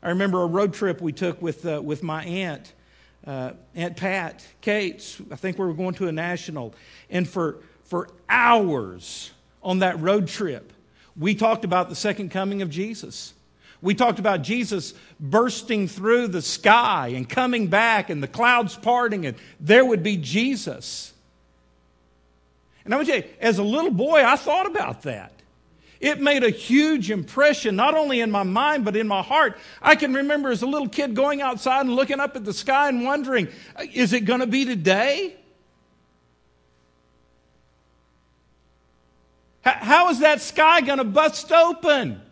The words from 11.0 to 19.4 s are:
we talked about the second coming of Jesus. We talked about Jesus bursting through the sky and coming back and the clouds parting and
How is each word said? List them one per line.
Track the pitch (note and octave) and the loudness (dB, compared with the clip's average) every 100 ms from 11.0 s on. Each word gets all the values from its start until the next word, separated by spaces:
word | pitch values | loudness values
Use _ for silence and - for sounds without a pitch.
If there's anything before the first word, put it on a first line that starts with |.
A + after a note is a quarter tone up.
| _ - | _ -6
we | E3 | -2
talked | G#3 A3+ A3 | 0 2 0
about | A3+ F3+ F3+ | 0 -2 -2
the | F3 | -4
second | G#3+ G3+ F#3+ | -4 -4 -6
coming | F#3+ F#3+ G3+ | -6 -4 -4
of | F#3+ | -6
Jesus. | D3 G#3 A3+ - - - _ _ _ _ - | -6 -8 -8 -14 -16 -18 _ _ _ _ -8
We | F3 | -4
talked | G#3 A#3+ A3+ | 2 2 2
about | G3+ F#3+ | 0 -2
Jesus | C3 A#3 G#3+ G3 - - - _ | -2 -4 -4 -6 -8 -16 -20 _
bursting | C#3+ F#3+ B3 - - A3 F#3 | 0 2 2 -2 -4 -4 -4
through | - G3+ A#3+ A#3+ | -4 0 2 2
the | F3 | -4
sky | D3 - G#3+ A3 A#3 F#3 B2+ | -6 -2 4 4 4 -2 -2
and | B2+ B2 | -6 -4
coming | - B3+ B3 G3+ | -2 -2 0 0
back | G3 A3+ A3 F#3 | 2 2 0 -2
and | D#3 | -6
the | C#3 | -8
clouds | - A#3+ A#3+ G#3+ - | 0 2 4 0 -4
parting | - A#3+ A#3+ G#3 D3+ | 0 0 0 -2 -6
and | A#2 | -8